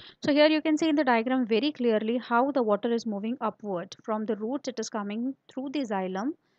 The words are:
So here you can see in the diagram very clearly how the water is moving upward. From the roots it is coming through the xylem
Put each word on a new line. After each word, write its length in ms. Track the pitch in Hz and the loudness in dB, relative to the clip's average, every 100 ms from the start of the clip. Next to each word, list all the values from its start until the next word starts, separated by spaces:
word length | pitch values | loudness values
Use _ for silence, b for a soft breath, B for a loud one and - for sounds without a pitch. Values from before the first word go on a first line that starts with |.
| B B | B B
So 100 | - | 2
here 140 | 285 302 | 6 6
you 140 | 311 | 4
can 160 | 311 302 | 2 2
see 120 | 320 | 2
in 60 | 294 | 2
the 80 | |
diagram 420 | 262 233 226 262 220 | 4 2 2 0 2
very 260 | 220 294 | 2 0
clearly 460 | - 240 214 214 240 | 0 2 2 0 -2
how 340 | - 240 269 | 0 2 2
the 120 | 277 | 2
water 280 | 214 202 233 | 2 2 0
is 140 | 233 226 | -2 -2
moving 320 | 202 220 247 | -4 -4 -4
upward. 560 | 220 - 208 175 190 - | -6 -6 -6 -6 -6 -10
From 220 | - 214 220 | -6 -4 -4
the 100 | 202 | -4
roots 320 | 220 277 - | -4 -6 -6
it 120 | 233 | -8
is 100 | 220 | -6
coming 460 | 226 202 214 254 262 _ | -6 -6 -4 -6 -8 _
through 220 | - 277 | -10 -6
the 120 | 294 | -4
xylem 500 | 233 196 185 190 254 349 _ | -4 -4 -4 -4 -6 -8 _